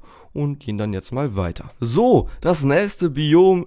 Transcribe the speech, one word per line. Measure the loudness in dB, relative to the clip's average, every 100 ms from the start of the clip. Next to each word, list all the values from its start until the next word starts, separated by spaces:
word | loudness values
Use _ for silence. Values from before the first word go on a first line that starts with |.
| -14 -20 -14
und | -6 -6 -6
gehen | -8 -6
dann | -6
jetzt | -6 -8
mal | -6 -4 -4
weiter. | -6 -8 -16 -8
So, | -2 2 4 4 2 -4
das | -2 0
nächste | 2 2 0 -2 -4
Biom | -2 2 6 6 2